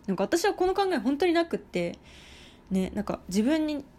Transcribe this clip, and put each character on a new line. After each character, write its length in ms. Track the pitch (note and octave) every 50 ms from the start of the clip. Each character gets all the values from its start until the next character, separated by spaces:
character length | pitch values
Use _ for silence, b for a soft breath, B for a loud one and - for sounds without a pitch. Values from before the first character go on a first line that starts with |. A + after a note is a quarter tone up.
| -
な 60 | -
ん 40 | F#3+ E3+
か 60 | G3
私 200 | - - E4+ -
は 80 | G4+
こ 140 | E4+ - F4+
の 80 | F#4 F#4+
考 160 | G4 G4 F#4+
え 60 | F4+ B3+
本 180 | G3 B3 C#4+
当 100 | C#4 F#4+
に 60 | F4+
な 140 | D#4+ E4+ E4+
く 100 | E4 -
っ 20 | -
て、 400 | - - - F3+ E3+ E3+ - - B B B B B B B B B B B B B -
ね、 220 | F#3+ F#3+ F#3+ - -
な 60 | G#3
ん 40 | G3+
か 160 | - - - - -
自 140 | F3 G3+
分 240 | G#3+ B3+ D#4 D#4+ D#4
に、 160 | D4+ D4+ C#4 - - -